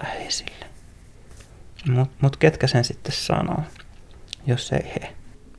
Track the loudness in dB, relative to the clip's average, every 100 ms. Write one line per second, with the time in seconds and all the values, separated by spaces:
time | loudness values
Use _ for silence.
0 | -2 -8 -6 -6 -6 -12 -16 -18 -20 -20
1 | -20 -20 -20 -18 -18 -20 -20 -6 2 4
2 | 2 4 2 6 6 6 4 4 2 -2
3 | -6 -4 0 0 0 -2 -4 -10 -20 -20
4 | -20 -20 -16 -6 0 0 2 0 0 -6
5 | -8 -12 -18 -18 -20